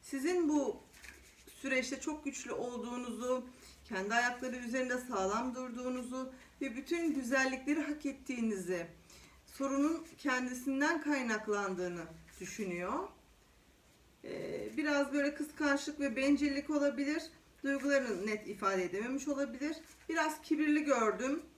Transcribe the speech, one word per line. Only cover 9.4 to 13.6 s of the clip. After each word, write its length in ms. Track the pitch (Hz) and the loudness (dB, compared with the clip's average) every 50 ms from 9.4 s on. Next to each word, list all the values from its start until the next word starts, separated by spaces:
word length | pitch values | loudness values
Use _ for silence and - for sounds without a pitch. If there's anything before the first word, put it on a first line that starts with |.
| - | -20
sorunun 600 | - - - 269 269 269 277 285 311 330 320 - - - - | -20 -6 -2 -2 0 4 4 4 4 2 0 -4 -10 -16 -4
kendisinden 840 | - 294 247 254 254 247 254 247 - 277 269 269 285 311 339 320 | 0 2 2 2 2 -2 -4 -4 -2 -2 2 4 4 4 4 2
kaynaklandığını 1000 | 294 294 294 269 247 226 220 - - 220 208 202 202 190 190 175 180 180 175 170 165 165 - - - - - - | 2 2 2 2 2 0 0 0 0 0 0 0 2 0 0 -2 -2 -2 -2 -4 -8 -10 -12 -18 -18 -20 -14 -12
düşünüyor. 680 | 185 190 - - 208 185 175 175 175 190 247 320 381 415 - - - - - _ - _ _ - | -12 -10 -6 -4 -4 -4 -2 -2 -2 -2 -2 -4 -4 -6 -10 -18 -20 -20 -20 _ -20 _ _ -20